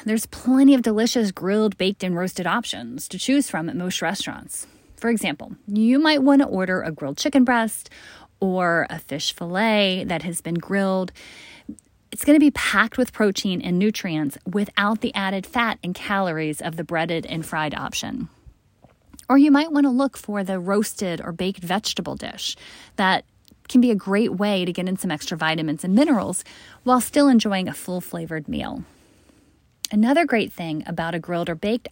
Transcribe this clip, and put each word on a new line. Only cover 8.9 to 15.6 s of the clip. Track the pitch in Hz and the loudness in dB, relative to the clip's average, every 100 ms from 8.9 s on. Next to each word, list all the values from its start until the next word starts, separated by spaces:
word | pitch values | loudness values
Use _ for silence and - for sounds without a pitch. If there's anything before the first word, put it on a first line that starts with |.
| 165 | -6
fish | - 143 - | -8 -6 -6
fillet | - 170 185 226 208 196 185 180 | -6 -4 -2 2 2 2 0 -4
that | 165 | -4
has | 170 170 | -6 -8
been | 170 170 | -6 -6
grilled. | - 196 190 190 185 - - - - - - - _ _ - | -2 -2 0 0 -4 -10 -20 -20 -20 -20 -18 -20 _ _ -16
It's | - 294 | -2 4
gonna | 302 | 6
be | 294 | 6
packed | - - 196 220 - | 2 0 0 0 0
with | 247 | -2
protein | - 208 - 202 180 | 0 0 0 -2 -2
and | 180 180 | -2 0
nutrients | 214 - 190 156 147 - 185 | 0 -2 -4 -2 -4 -6 -4
without | 202 202 - 202 220 | -4 -2 -2 -2 0
the | 233 | -4
added | 202 190 196 - | -2 -2 -4 -4
fat | 247 | -2